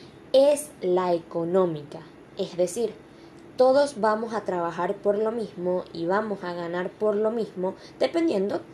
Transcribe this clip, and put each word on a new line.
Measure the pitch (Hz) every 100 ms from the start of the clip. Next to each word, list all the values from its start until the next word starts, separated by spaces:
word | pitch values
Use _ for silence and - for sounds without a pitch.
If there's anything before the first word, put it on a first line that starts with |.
| - - -
es | 262 277 285 - -
la | 185 180 180
económica. | 170 170 170 170 190 180 151 143 165 - - - -
Es | 175 170
decir, | 180 240 220 - - - - - - -
todos | 254 269 285 214
vamos | 214 220 226
a | 214
trabajar | 202 180 170 170 180 196
por | 202 202
lo | 220
mismo | 240 208 180 180 180 -
y | 165 170
vamos | 202 220 196
a | 180
ganar | 175 170 175 185
por | - 214 208
lo | 220
mismo, | 233 196 185 185 - - -
dependiendo | 262 339 330 202 196 - -